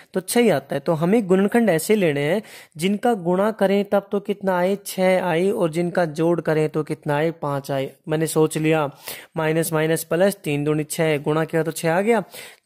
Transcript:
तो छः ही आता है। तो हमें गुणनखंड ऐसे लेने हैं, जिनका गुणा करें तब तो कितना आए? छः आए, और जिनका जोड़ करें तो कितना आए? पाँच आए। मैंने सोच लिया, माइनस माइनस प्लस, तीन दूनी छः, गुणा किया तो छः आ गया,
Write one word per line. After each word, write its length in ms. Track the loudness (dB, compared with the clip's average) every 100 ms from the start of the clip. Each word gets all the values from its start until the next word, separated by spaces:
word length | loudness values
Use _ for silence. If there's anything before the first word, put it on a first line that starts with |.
| -8
तो 60 | -6
छः 200 | -2 2
ही 100 | 2
आता 240 | 2 -2
है। 60 | -4
तो 120 | -2
हमें 340 | 0 2 2 4
गुणनखंड 440 | 2 2 2 2
ऐसे 260 | 2 2 2
लेने 240 | 2 0
हैं, 200 | 0 -2 -4 -16 -20 -4
जिनका 380 | -2 0 0 0
गुणा 300 | 0 0 0
करें 320 | 2 2 2
तब 240 | 2 -2 0
तो 80 | -4
कितना 380 | -4 -4 -2 0
आए? 180 | 0 -2 -6
छः 380 | 0 2 2
आए, 260 | 2 0 0
और 200 | 0 -2
जिनका 340 | 0 -2 0
जोड़ 360 | -2 0 0 0
करें 280 | 0 0 0
तो 140 | -2
कितना 320 | -4 -6 -2 0
आए? 140 | 0
पाँच 380 | -2 -6 -6 -4
आए। 200 | -4 -6 -8 -4
मैंने 180 | -2 0
सोच 300 | 2 2 2
लिया, 300 | 0 2 0 -6 -14 -16 -10 -4
माइनस 360 | 0 0 0
माइनस 320 | 0 0 -2
प्लस, 320 | -2 2 2 0
तीन 200 | -4 -2
दूनी 200 | 0 -2
छः, 320 | -2 -2 0 0
गुणा 260 | 0 -2
किया 180 | 0 -2
तो 80 | -2
छः 200 | -2 -2
आ 80 | 0
गया, 220 | 2 0 -2 -12 -20 -18